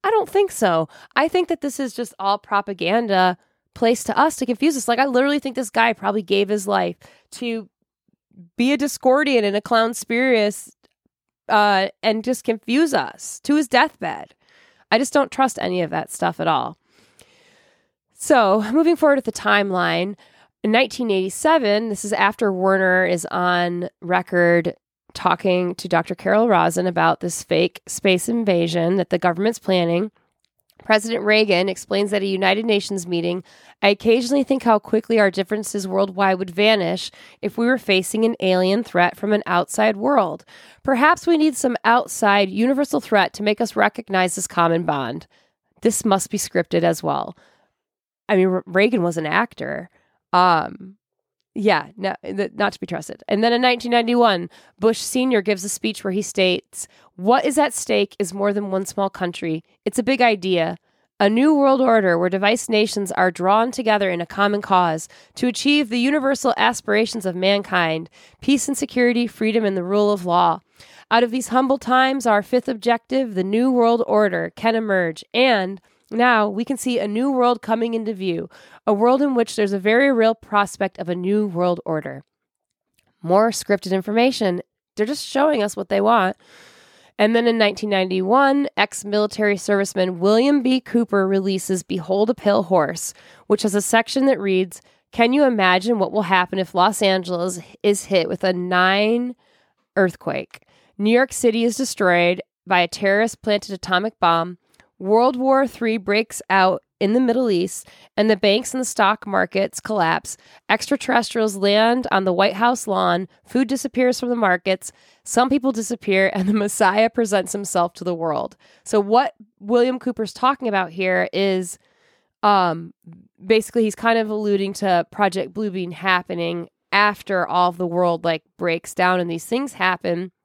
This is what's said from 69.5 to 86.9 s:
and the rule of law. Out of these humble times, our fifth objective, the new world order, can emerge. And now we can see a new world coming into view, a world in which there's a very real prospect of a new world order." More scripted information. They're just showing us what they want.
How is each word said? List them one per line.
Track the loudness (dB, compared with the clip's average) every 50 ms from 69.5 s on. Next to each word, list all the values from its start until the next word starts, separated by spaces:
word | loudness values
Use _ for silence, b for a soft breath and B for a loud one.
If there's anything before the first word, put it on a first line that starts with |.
| 0 0 0
and | 0 -2
the | -2 -2
rule | 0 0 2 2 2
of | 0 -2 -2
law. | 0 2 2 4 2 0 -2 _ B B B B B B B B B
Out | 2 2 2
of | 2
these | -2 -6 -6
humble | 0 0 0 2 2 -2 -2
times, | 0 0 2 2 2 2 0 -2 0
our | 2 0 0 0
fifth | 0 -2 -2 0 -2
objective, | -8 -4 0 0 -2 -2 _ _ -2 -2 -2 -2 -4
the | -4 -2
new | 0 0 2 2 2
world | 2 2 4 2 2 2 0
order, | 0 2 2 2 2 0 -4 -6 -6 _
can | -4 -2 -2 -2
emerge. | 0 -2 0 0 0 0 -2 -4 -8 -16 _ 0
And | 0 2 2 2 0 0 -4 -8 -12 _ _ _ _ _ _
now | -2 0 2 2 4 2 0
we | 0 -2 -6 -6
can | -6 -6
see | -4 -4 -2 -2 -2
a | -2
new | -2 -2 -2 -2 0
world | 0 2 2 2 0 0 -2
coming | -4 -2 -2 -2 -2 -2
into | -4 -4 -6 -6
view, | -4 -4 -4 -4 -4 -6 B B B B B B B B
a | 0 2
world | 4 4 4 4 4
in | 2 0 2
which | 0 -2 -2 0
there's | -2 -2 -2 -2
a | -2
very | 0 2 4 4 4 4
real | 4 4 2 2 2
prospect | _ -8 -2 0 0 0 0 -4 -6 -6 -6 _ -8
of | -6 -6
a | -4
new | -4 -2 0 0 0 0
world | -2 -2 -2 0 0 0 -2 -4
order." | -6 -6 -4 -6 -8 -14 -14 -18 _ _ _ _ _ _ _ _ _ _ _ _ _ _ _ _ _ _ _ -2
More | 2 4 4 4 2
scripted | 0 -4 -2 -2 -2 -2 0 -4
information. | -4 -2 -2 -2 0 2 2 2 2 0 -2 -2 -2 -4 -8 _ _ _ _ _ _
They're | -4 -4
just | -4 -4 -8 -10
showing | -4 -2 0 2 2 2 0 -2
us | -4 -4
what | -8 -6 _
they | -2 0
want. | 2 2 2 2 2 -2 -4 b b b b b b b b b b b